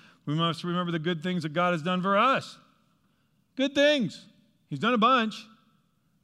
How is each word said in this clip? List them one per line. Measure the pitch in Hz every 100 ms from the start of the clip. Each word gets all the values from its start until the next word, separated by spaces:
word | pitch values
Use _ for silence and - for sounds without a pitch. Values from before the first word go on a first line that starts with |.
| - _
we | -
must | 156 165 160
remember | 175 175 175
the | 165
good | 156 175
things | 180 180
that | 156
God | 151 175
has | 175
done | 160 185
for | 185 196
us. | 247 254 - - _ _ _ _ _ _ _ _ _ -
Good | 277
things. | 277 294 294 180 - - _ _ _ -
He's | 139
done | 208
a | 247
bunch. | 226 262 220 - - - _ _ _ _ _ _